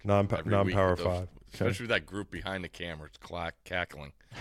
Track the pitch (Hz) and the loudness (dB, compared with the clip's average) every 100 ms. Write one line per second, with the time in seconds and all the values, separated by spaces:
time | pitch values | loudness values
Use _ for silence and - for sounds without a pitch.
0 | 101 101 101 - 78 101 95 95 92 87 | 4 4 4 0 2 4 4 4 4 4
1 | 87 90 92 - - - 120 101 117 104 | 2 -2 -4 -12 -20 -2 0 0 0 -2
2 | 78 98 95 87 98 95 87 - 87 78 | -2 -8 -8 -8 -6 -6 -6 -8 -10 -10
3 | 76 - - 87 85 - - 90 87 73 | -12 -18 -10 -6 -6 -8 -6 -4 -4 -8
4 | 71 - - - | -16 -16 -16 -14